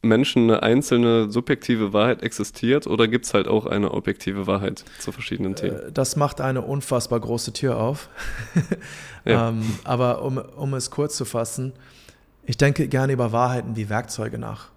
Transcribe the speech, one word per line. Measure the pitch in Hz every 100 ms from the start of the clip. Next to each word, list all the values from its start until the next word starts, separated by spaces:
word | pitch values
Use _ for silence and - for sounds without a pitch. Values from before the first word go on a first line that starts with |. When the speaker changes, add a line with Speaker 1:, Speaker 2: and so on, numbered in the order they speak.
Speaker 1:
Menschen | 117 110 139 - 113
eine | 110
einzelne | 110 123 139 120 120 117 107
subjektive | 113 - 143 - 113 104
Wahrheit | 104 113 120
existiert | 110 - 101 - 117 143 -
oder | 110 113
gibt's | 123 - 101
halt | -
auch | 110 -
eine | 101 104
objektive | - - 101 - 98 98
Wahrheit | 98 98 98 - -
zu | -
verschiedenen | 101 - 98 95 98
Themen? | - -
Speaker 2:
Äh, | -
das | 151 131 151
macht | 143 -
eine | 135 131
unfassbar | - 139 - 127 - 117
große | 98 117 -
Tür | - 135 117
auf. | 110 143 - - - - 110 175
<laughs> | - - - - - -
Speaker 1:
Ja. | - 113 117
Speaker 2:
Ähm, | 113 110 95
aber | - 123 123 -
um, | 135 131
um | - - 143
es | 135 -
kurz | - 147 -
zu | 127
fassen, | 117 117 - 131 - - - - _ _ _
ich | - 120
denke | 143 143 123
gerne | 131 135
über | 131 117
Wahrheiten | 117 123 127 117 110
wie | 104
Werkzeuge | 107 - - 110 113
nach. | 110 107 -